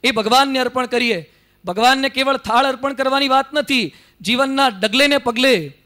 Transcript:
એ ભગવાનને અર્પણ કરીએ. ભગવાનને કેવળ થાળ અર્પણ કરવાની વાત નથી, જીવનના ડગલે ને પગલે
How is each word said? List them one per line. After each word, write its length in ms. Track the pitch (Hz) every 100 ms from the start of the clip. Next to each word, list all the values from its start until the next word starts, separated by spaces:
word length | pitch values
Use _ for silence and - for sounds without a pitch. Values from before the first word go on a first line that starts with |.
એ 80 | 247
ભગવાનને 480 | 220 214 254 277 262
અર્પણ 260 | 247 254 247
કરીએ. 480 | 240 240 190 151 _ _ _ 185
ભગવાનને 440 | 180 240 262 269
કેવળ 280 | 262 269 269
થાળ 280 | 208 233 269
અર્પણ 280 | 254 277
કરવાની 340 | 269 262 269 277
વાત 260 | 262 269
નથી, 420 | 302 277 262 175 - _ _
જીવનના 460 | 170 240 269 269 269
ડગલે 400 | 190 214 240 285
ને 100 | 277
પગલે 600 | 254 226 262 220 147 -